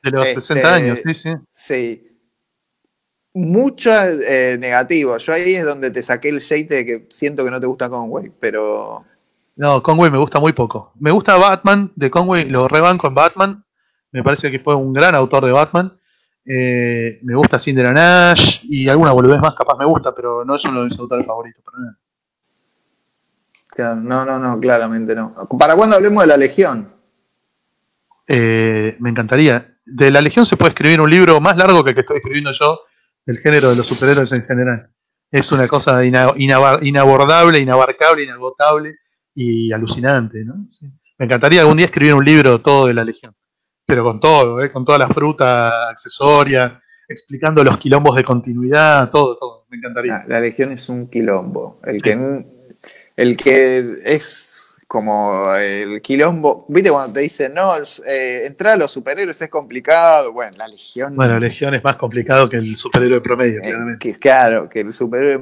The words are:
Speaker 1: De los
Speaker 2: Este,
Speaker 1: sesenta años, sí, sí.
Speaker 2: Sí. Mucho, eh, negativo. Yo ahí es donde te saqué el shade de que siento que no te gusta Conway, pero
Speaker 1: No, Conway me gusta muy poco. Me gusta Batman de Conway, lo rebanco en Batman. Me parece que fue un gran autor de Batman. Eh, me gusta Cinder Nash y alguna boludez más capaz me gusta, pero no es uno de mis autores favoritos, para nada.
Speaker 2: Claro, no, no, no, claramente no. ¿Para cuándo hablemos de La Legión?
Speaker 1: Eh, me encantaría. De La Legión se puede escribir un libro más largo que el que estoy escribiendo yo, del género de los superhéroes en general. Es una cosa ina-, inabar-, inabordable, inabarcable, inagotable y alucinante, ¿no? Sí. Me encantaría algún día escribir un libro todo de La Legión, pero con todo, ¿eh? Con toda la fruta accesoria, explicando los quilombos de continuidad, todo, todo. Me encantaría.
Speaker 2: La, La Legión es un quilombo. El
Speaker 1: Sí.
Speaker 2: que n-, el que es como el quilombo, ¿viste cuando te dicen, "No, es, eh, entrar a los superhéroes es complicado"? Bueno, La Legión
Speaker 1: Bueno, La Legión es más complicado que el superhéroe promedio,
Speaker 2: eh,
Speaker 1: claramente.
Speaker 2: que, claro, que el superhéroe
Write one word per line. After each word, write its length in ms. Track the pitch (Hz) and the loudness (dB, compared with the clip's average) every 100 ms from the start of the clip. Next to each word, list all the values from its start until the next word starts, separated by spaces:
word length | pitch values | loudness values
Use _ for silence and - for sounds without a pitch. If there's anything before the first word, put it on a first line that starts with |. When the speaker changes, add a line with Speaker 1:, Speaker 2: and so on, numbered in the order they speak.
Speaker 1:
De 80 | 135 | -4
los 160 | 135 131 | -2 -2
Speaker 2:
Este, 120 | 123 | -4
Speaker 1:
sesenta 320 | - 143 160 180 | -4 0 2 2
años, 240 | 123 120 | 0 -4
sí, 100 | 160 | -6
sí. 160 | 156 160 160 _ | -8 -8 -10 _
Speaker 2:
Sí. 520 | - - 131 120 113 _ _ _ _ _ _ _ _ _ _ _ _ _ | -16 -8 -6 -6 -10 _ _ _ _ _ _ _ _ _ _ _ _ _
Mucho, 580 | 185 165 202 269 269 233 | -8 -2 0 0 -2 0
eh, 640 | 214 185 151 117 131 127 123 | 2 2 -2 -2 0 0 -2
negativo. 580 | 127 123 127 165 135 113 | -2 -2 0 0 -2 -4
Yo 160 | - | -4
ahí 220 | 165 180 185 | -2 -2 -2
es 100 | 151 | -2
donde 260 | 139 131 | -4 -6
te 100 | 123 | -6
saqué 280 | 120 123 147 | -6 -4 -4
el 100 | 147 | -6
shade 280 | - 151 160 | -4 -6 -4
de 180 | 139 120 | -4 -4
que 220 | 113 _ | -8 _
siento 340 | - 147 143 127 | -8 -6 -4 -6
que 60 | |
no 80 | 127 | -4
te 80 | 127 | -6
gusta 220 | 123 123 | -6 -8
Conway, 420 | 123 113 127 - _ | -8 -10 -10 -12 _
pero 640 | 110 107 107 104 107 110 _ _ _ _ _ - | -6 -4 -4 -6 -8 -16 _ _ _ _ _ -4
Speaker 1:
No, 260 | 147 139 | 0 0
Conway 260 | - 160 170 | 2 2 4
me 60 | 135 | 2
gusta 200 | 131 147 | 0 0
muy 140 | 156 | 0
poco. 400 | 147 117 107 - - | 0 -4 -8 -16 -6
Me 120 | 151 | 0
gusta 240 | 196 196 185 | 0 4 4
Batman 560 | 196 190 196 202 196 - | 4 2 2 0 0 -4
de 140 | 135 | -2
Conway, 340 | 175 180 175 139 | 0 0 -2 -2
lo 220 | 127 131 | -2 0
rebanco 400 | 151 175 185 143 | 2 2 2 0
en 80 | 135 | 2
Batman. 500 | 165 190 196 202 _ _ _ _ _ | 0 2 -4 -4 _ _ _ _ _
Me 120 | 127 | -4
parece 260 | 131 147 147 | -2 -2 -4
que 80 | 131 | -6
fue 160 | 147 139 | -2 -2
un 180 | 135 | -2
gran 200 | 135 180 147 | 2 2 2
autor 280 | 131 139 131 | 2 0 2
de 60 | |
Batman. 460 | 135 151 175 185 - _ _ _ _ - | 2 2 -2 -4 -8 _ _ _ _ -8
Eh, 760 | 131 127 123 120 117 117 107 | -6 -4 -2 -4 -4 -6 -10
me 120 | 123 127 | -4 0
gusta 240 | 147 120 | 0 0
Cinder 320 | - 131 123 | -2 0 2
Nash 640 | 143 175 180 175 170 - - | 4 4 6 4 4 2 0
y 240 | - 139 135 | -6 -4 2
alguna 240 | 147 156 | 4 4
boludez 280 | 127 127 143 | 4 4 4
más 120 | 156 - | 2 0
capaz 200 | 139 131 | -2 0
me 80 | 147 | 0
gusta, 300 | 151 131 123 | -2 -4 -6
pero 300 | 120 120 123 | -6 -6 -6
no 100 | 143 | -6
es 80 | |
uno 160 | 151 127 | -4 -6
de 40 | 120 | -6
mis 120 | 113 | -8
autores 260 | 120 123 120 | -6 -6 -6
favoritos, 340 | 113 117 _ | -10 -14 _
para 160 | _ 123 | _ -18
nada. 180 | 120 104 _ _ _ _ _ _ _ _ _ _ _ _ _ _ _ _ _ | -18 -20 _ _ _ _ _ _ _ _ _ _ _ _ _ _ _ _ _
Speaker 2:
Claro, 260 | - 117 113 | -8 -6 -6
no, 280 | 117 127 131 | -6 -6 -4
no, 140 | 131 | -4
no, 200 | 127 113 | -4 -4
claramente 540 | 123 120 113 113 113 | 0 0 0 -6 -6
no. 200 | 113 110 - 98 127 | -6 -8 -12 -6 2
¿Para 160 | 151 165 | 4 4
cuándo 200 | 220 196 | 4 4
hablemos 280 | 208 208 | 2 4
de 40 | 160 | 4
La 100 | 139 | 4
Legión? 560 | 135 - 175 117 101 _ _ _ _ _ _ _ _ _ _ _ _ _ - | 2 0 0 -2 -12 _ _ _ _ _ _ _ _ _ _ _ _ _ -4
Speaker 1:
Eh, 680 | 131 117 113 113 110 110 - | 0 0 0 0 -2 -4 -6
me 100 | 120 | -6
encantaría. 600 | 117 110 135 151 120 - _ - | -4 0 2 4 2 -4 _ -10
De 260 | 127 135 | 0 4
La 100 | 143 | 4
Legión 240 | 151 240 226 | 2 2 2
se 120 | 185 | 4
puede 120 | 165 | 2
escribir 280 | - 147 160 | 2 2 4
un 100 | 151 | 4
libro 300 | 175 170 156 | 6 6 4
más 160 | 175 180 | 4 2
largo 260 | 190 175 | 4 4
que 80 | 135 | 2
el 40 | 127 | 0
que 60 | |
estoy 160 | 123 147 | -2 -4
escribiendo 340 | 135 143 143 | -6 -6 -6
yo, 280 | - 147 160 _ _ _ _ - | -2 -2 -2 _ _ _ _ -10
del 120 | 117 | -4
género 300 | 151 151 131 | 0 2 2
de 60 | 120 | 2
los 80 | 120 | -2
superhéroes 460 | 117 131 139 127 | -2 2 2 0
en 140 | 127 120 | -4 -4
general. 440 | 123 127 117 - _ _ _ _ | -4 -2 -4 -10 _ _ _ _
Es 200 | 139 - | -2 0
una 160 | 139 123 | 0 0
cosa 360 | 143 139 127 127 | 0 0 2 2
ina-, 280 | 127 127 139 | 2 2 2
inabar-, 460 | 135 131 139 135 143 | 2 4 4 2 0
inabordable, 720 | 143 139 135 139 165 170 151 | 2 4 4 4 4 6 4
inabarcable, 640 | 131 131 131 - 160 156 | 2 2 2 2 2 2
inagotable 720 | 135 123 127 - 151 151 151 156 _ _ _ 139 | -2 -10 -10 -2 0 0 -4 -16 _ _ _ -8
y 360 | 120 113 113 | -4 -2 -4
alucinante, 720 | 110 110 - 131 135 113 110 | -4 -6 -4 -2 -2 -4 -10
¿no? 240 | 110 185 202 | -14 -14 -16
Sí. 160 | _ 143 - _ - | _ -20 -20 _ -8
Me 80 | 120 | -2
encantaría 360 | 123 147 175 | 0 4 6
algún 160 | 156 156 | 6 4
día 80 | 170 | 2
escribir 260 | - 147 143 | 4 4 6
un 100 | 139 | 6
libro 340 | 156 135 117 | 6 6 4
todo 260 | 147 139 127 | 4 4 4
de 60 | |
La 100 | 117 | 0
Legión, 320 | 113 - 117 _ _ _ _ _ - | -4 -8 -16 _ _ _ _ _ -4
pero 180 | 123 | 0
con 160 | 117 107 | 0 0
todo, 420 | 156 151 120 120 | 2 4 2 0
¿eh? 80 | 139 | -6
Con 120 | 131 123 | -4 0
toda 120 | 143 | 2
la 100 | 123 | 2
fruta 800 | 151 151 - 127 120 117 117 117 | 0 -2 0 0 2 0 -2 -6
accesoria, 920 | 110 123 - 143 147 139 131 123 - _ _ - | -8 -10 -2 2 4 4 0 -2 -6 _ _ -20
explicando 560 | - - 135 160 156 | -20 -16 -6 0 4
los 140 | 135 110 | 4 2
quilombos 380 | 139 143 147 127 | 0 2 4 2
de 80 | |
continuidad, 840 | 131 120 123 120 123 151 156 143 123 | 0 -2 -4 -6 -2 2 4 4 2
todo, 260 | 151 135 117 | 2 0 -2
todo. 280 | 123 - _ | -12 -14 _
Me 80 | 120 | -18
encantaría. 460 | 120 120 123 107 127 | -12 -8 -6 -8 -6
Speaker 2:
La, 80 | 117 | -4
La 40 | |
Legión 320 | 117 117 135 | -4 -4 -6
es 180 | 127 - | -8 -12
un 180 | 123 120 | -12 -8
quilombo. 720 | 120 110 95 92 - - - - | -6 -4 -4 -6 -12 -12 -14 -10
El 100 | 107 | -6
Speaker 1:
Sí. 40 | |
Speaker 2:
que 100 | 214 | -4
n-, 360 | 117 135 139 - _ _ _ - - _ - | -4 -4 -8 -12 _ _ _ -20 -20 _ -2
el 200 | 123 117 | -2 0
que 600 | 139 135 131 127 123 73 | 2 4 2 0 -4 -8
es 600 | 110 151 - - - - - _ - | -4 -4 -4 -12 -14 -16 -18 _ -10
como 680 | 113 107 104 104 95 98 98 | -6 -4 -4 -4 -4 -2 -2
el 460 | 101 101 101 104 | -2 -6 -8 -10
quilombo, 640 | - 135 160 170 147 120 - | -4 0 0 0 -2 -2 -2
¿viste 200 | 160 190 | 0 2
cuando 200 | 143 131 | 0 -2
te 60 | 139 | -6
dicen, 320 | 147 - 135 | -6 -4 -6
"No, 220 | 160 190 160 | -2 -2 -2
es, 260 | 143 - 135 | -6 -12 -6
eh, 380 | 135 127 123 135 | -4 -4 -6 -8
entrar 280 | 143 202 | -4 0
a 40 | 208 | 2
los 120 | 143 | 0
superhéroes 500 | 135 127 156 185 151 | -6 -8 -6 -8 -8
es 80 | 160 | -8
complicado"? 800 | 160 127 123 135 165 170 151 127 | -8 -8 -8 0 2 4 2 0
Bueno, 200 | 117 110 98 | -6 -12 -12
La 100 | 110 | -18
Legión 460 | 104 - 123 139 139 | -18 -16 -12 -8 0
Speaker 1:
Bueno, 180 | 127 | 0
La 60 | 117 | 0
Legión 320 | 117 - 139 | -4 -4 -6
es 100 | 131 | -4
más 120 | 139 - | -4 -4
complicado 500 | 120 120 117 135 120 | -6 -6 0 2 2
que 100 | 117 | -2
el 200 | 110 107 | -8 -8
superhéroe 420 | - 127 123 123 | -4 -2 0 0
promedio, 380 | 120 120 123 107 | -2 -2 -2 -4
Speaker 2:
eh, 40 | 104 | -10
Speaker 1:
claramente. 380 | 113 117 113 117 | -10 -10 -10 -12
Speaker 2:
que, 40 | - | -2
claro, 500 | 139 131 117 113 76 | 2 4 4 0 -4
que 120 | 113 | -8
el 120 | 104 | -8
superhéroe 460 | - 120 123 143 135 | -8 -6 -2 -2 -2